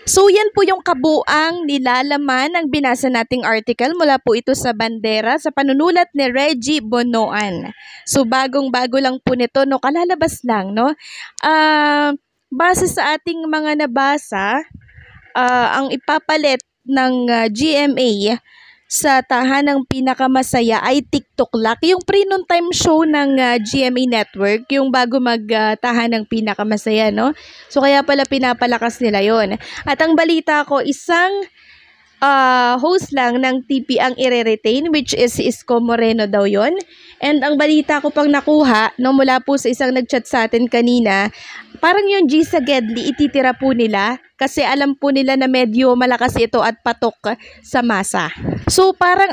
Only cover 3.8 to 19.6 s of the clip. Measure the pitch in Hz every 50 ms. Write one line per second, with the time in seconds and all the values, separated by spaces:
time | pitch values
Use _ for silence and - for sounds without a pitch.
3.8 | 240 285 339 349 330 294 269 262 - 247 208 233 - 262 269 - - 247 226 214
4.8 | 226 226 226 226 208 220 220 220 220 226 269 320 - 311 - 277 277 277 269 277
5.8 | 320 359 339 349 349 - - 285 269 254 240 269 285 302 320 240 220 269 311 294
6.8 | 214 214 247 240 240 247 233 226 214 208 - 208 214 202 175 170 - 202 - -
7.8 | - - - - - - - 285 262 226 254 262 269 269 254 285 277 262 240 247
8.8 | 254 247 240 269 277 254 254 254 - - 254 247 240 240 - 269 277 277 269 254
9.8 | - 269 302 339 349 349 370 294 320 320 - - - 240 220 202 190 190 202 220
10.8 | 240 285 311 - - - - - - - - - - 302 311 311 311 311 302 302
11.8 | 294 294 294 294 294 294 285 - - _ _ _ _ _ 262 254 330 359 370 359
12.8 | 370 349 - 359 - 294 311 311 - 339 330 330 320 311 311 311 302 302 302 294
13.8 | 302 262 233 277 269 277 285 294 - - 214 190 196 202 240 294 320 - - -
14.8 | - - - - - - - - _ - - 247 254 247 247 247 240 - - 269
15.8 | 277 262 - 262 - - 294 311 - - 311 311 302 285 262 247 - _ _ _
16.8 | _ 240 269 262 262 254 254 254 247 240 240 226 226 220 208 226 285 320 302 285
17.8 | 285 285 254 - 262 240 208 202 202 208 240 233 - _ _ - - - _ _
18.8 | _ _ - - - 294 269 262 254 - 262 240 254 262 269 285